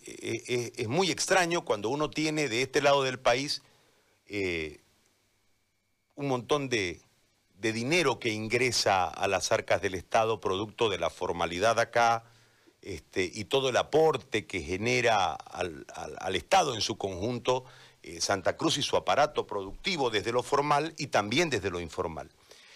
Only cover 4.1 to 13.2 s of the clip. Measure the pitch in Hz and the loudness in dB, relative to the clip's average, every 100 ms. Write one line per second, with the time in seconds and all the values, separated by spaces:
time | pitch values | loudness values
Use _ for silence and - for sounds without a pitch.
4.1 | _ - 101 95 85 78 73 _ _ _ | _ -8 -4 -2 -2 -4 -10 _ _ _
5.1 | _ _ _ _ _ _ _ _ _ _ | _ _ _ _ _ _ _ _ _ _
6.1 | - 143 127 107 147 135 117 92 82 _ | -6 -2 -2 2 0 2 0 -2 -6 _
7.1 | _ _ _ _ - 113 110 123 175 147 | _ _ _ _ -4 -2 -2 0 2 2
8.1 | 117 117 107 110 117 127 113 113 95 87 | 0 -2 -2 -2 0 2 2 4 4 2
9.1 | - 98 92 - 110 - 101 98 90 - | 0 0 0 2 0 2 0 0 -4 -2
10.1 | 117 110 110 101 95 107 - 113 90 82 | 2 2 0 0 -2 -2 0 0 2 -2
11.1 | - 90 87 82 87 107 110 117 120 117 | -2 -4 -2 -2 0 2 2 0 2 2
12.1 | 113 - _ _ _ _ _ - 82 - | 2 -4 _ _ _ _ _ -12 -12 -8
13.1 | 101 | -4